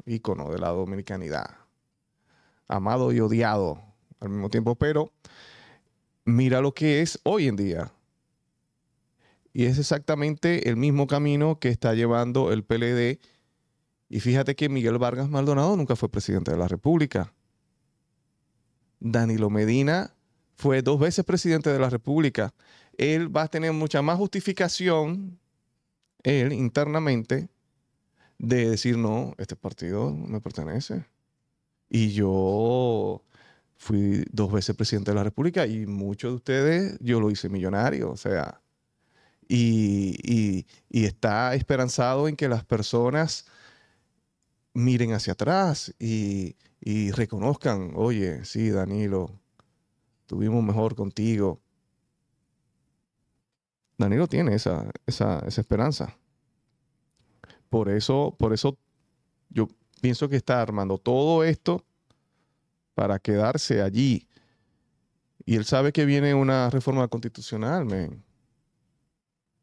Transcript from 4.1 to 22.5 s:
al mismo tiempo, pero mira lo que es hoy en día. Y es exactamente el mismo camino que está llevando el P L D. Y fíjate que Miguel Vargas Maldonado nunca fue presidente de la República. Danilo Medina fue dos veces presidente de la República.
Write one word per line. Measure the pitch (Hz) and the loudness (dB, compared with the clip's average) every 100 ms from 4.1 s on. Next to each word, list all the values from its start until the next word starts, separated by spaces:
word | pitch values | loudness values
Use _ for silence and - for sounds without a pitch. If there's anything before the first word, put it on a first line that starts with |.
| - | -14
al | 101 | -8
mismo | 101 101 | -6 -2
tiempo, | 110 113 | -2 0
pero | 120 147 156 156 _ - - - - - _ _ _ _ _ | 0 0 0 -4 _ -20 -20 -20 -20 -20 _ _ _ _ _
mira | - 117 131 127 | 2 4 4 4
lo | 139 | 2
que | - 151 147 | 0 2 2
es | 160 - | 0 -2
hoy | - 208 139 | 0 2 0
en | |
día. | 101 98 82 69 - _ _ _ _ _ _ _ _ _ _ _ _ _ _ _ | 0 -2 -2 -6 -12 _ _ _ _ _ _ _ _ _ _ _ _ _ _ _
Y | - | 0
es | 123 131 | 2 2
exactamente | 147 151 147 151 147 147 170 175 - | 0 0 0 0 0 0 0 0 0
el | 117 | 2
mismo | 143 143 139 | 2 2 2
camino | 147 147 143 151 156 | 2 2 2 2 2
que | 123 | 0
está | 117 123 | 0 0
llevando | 113 117 117 120 127 131 | 2 2 2 2 0 2
el | 107 | 0
P | 104 113 | 0 0
L | 117 | 2
D. | 123 120 139 _ _ _ _ _ _ _ _ _ | 2 0 -2 _ _ _ _ _ _ _ _ _
Y | 107 | -4
fíjate | 120 131 135 | 2 2 2
que | 139 147 | 0 0
Miguel | 139 113 117 | 0 0 0
Vargas | 123 123 139 | 0 -2 -2
Maldonado | 143 139 139 160 202 | 0 2 2 2 2
nunca | 135 120 | 0 -2
fue | - | -2
presidente | 104 - 95 85 | -4 -2 -2 0
de | 82 | 0
la | 87 | 0
República. | 90 143 165 147 - 92 _ _ _ _ _ _ _ _ _ _ _ _ _ _ _ _ _ | 0 2 2 2 -2 -6 _ _ _ _ _ _ _ _ _ _ _ _ _ _ _ _ _
Danilo | 117 117 113 110 104 | -2 2 2 2 2
Medina | 107 107 123 139 170 - _ _ _ _ _ | 2 2 4 2 0 -2 _ _ _ _ _
fue | 143 135 | 2 2
dos | 127 147 | 2 2
veces | 156 175 | 2 0
presidente | 185 180 175 160 151 | 0 0 2 2 2
de | 139 | 2
la | 131 | 2
República. | 123 - 147 147 - 107 | 0 0 2 2 0 -4